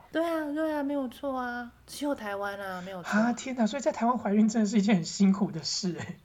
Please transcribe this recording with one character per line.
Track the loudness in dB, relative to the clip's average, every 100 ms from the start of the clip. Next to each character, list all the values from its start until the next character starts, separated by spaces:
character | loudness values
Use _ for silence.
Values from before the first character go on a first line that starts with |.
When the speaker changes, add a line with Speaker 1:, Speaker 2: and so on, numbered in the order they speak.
| -4
Speaker 1:
对 | -2
啊， | 0 0 -2
对 | -2 -2
啊， | 0
没 | -2
有 | -2 -4
错 | -6 -6
啊， | -4 -4 -6 -10 -14 -16
只 | -6
有 | -4
台 | -2 -4 -4
湾 | -4 -6
啊， | -8 -8
没 | -8
有 | -10
错。 | -2 2
Speaker 2:
啊， | 2
天 | 0 -4 0
哪！ | 0
所 | 0
以 |
在 | -2
台 | 0
湾 | 0 0
怀 | 2
孕 | 4 4
真 | 4
的 | 4
是 | 4
一 |
件 | 4 4
很 |
辛 | 2 4 4
苦 | 4 2
的 | -2
事 | -6 -4 -4 -4
欸。 | -8 -12